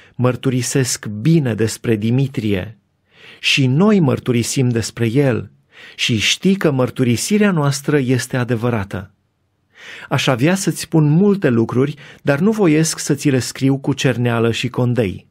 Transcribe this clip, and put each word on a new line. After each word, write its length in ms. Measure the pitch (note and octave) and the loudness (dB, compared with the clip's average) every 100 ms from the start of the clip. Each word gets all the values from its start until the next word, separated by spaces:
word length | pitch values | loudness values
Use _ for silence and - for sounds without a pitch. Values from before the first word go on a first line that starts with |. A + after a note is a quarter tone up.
| - - | -18 -2
mărturisesc 880 | B2 B2 C3+ B2+ A#2+ C#3+ B2+ - A#2 | -2 0 -2 -2 -2 -2 -2 -4 -8
bine 480 | G#2 C3+ E3 C3 | -4 2 2 2
despre 420 | G#2 A2 - B2 A2 | -2 -2 -2 -2 -2
Dimitrie. 800 | A2+ B2 C#3 - G#2+ F#2+ G2 - _ _ _ _ - - | 0 0 -2 -2 -4 -4 -6 -16 _ _ _ _ -20 -8
Și 280 | - - B2+ | -2 0 2
noi 320 | C#3 G#3 G#3 | 4 4 4
mărturisim 720 | C#3+ A2+ - A#2+ A2 C#3 B2 | 2 0 -2 -2 0 0 0
despre 380 | A#2 - - A#2 | 0 -4 -2 -2
el 440 | C3 C#3 G#2+ G2 _ _ - - - | 2 2 0 -6 _ _ -20 -20 -6
și 220 | - A2+ | -2 0
știi 380 | - - F#3 G3 | 0 0 0 2
că 160 | E3+ | 0
mărturisirea 800 | C3 B2 - B2 A#2 - G#3 G#3 | 0 -2 0 0 0 0 2 2
noastră 480 | E3+ C#3+ C#3 - D3 | 2 0 -2 0 0
este 380 | B2 B2+ - C3 | 2 -2 -2 -4
adevărată. 760 | A#2+ A#2 A#2+ A#2 F#2+ F#2 F#2+ _ _ _ _ _ _ _ - - - | -2 -2 0 -2 -4 -8 -12 _ _ _ _ _ _ _ -20 -16 -4
Aș 180 | C#3 - | -2 0
avea 280 | B2 C#3+ F#3+ | 2 2 0
să-ți 240 | F3 D#3 | -2 -4
spun 240 | - D#3+ | -2 2
multe 460 | D3+ D#3 G#3 G3 D3 | 4 4 4 2 2
lucruri, 460 | A#2 A2+ B2 D3 - - - | 2 0 0 -2 -4 -16 -8
dar 180 | - C#3 | -2 0
nu 120 | G3 | 2
voiesc 480 | A3 F3+ D3+ D#3+ - | 2 2 4 0 -2
să 140 | - | -4
ți 160 | C#3+ D3+ | -2 0
le 100 | C3 | 0
scriu 380 | - - C3+ C#3 | -2 -2 0 0
cu 160 | C#3+ | -2
cerneală 580 | C#3+ C#3 A#2 A#2+ A2+ A#2 | -2 0 0 0 0 0
și 180 | A2 A#2+ | 0 -4
condei. 580 | - B2 A#2+ G2+ G2 _ | -2 0 2 0 -2 _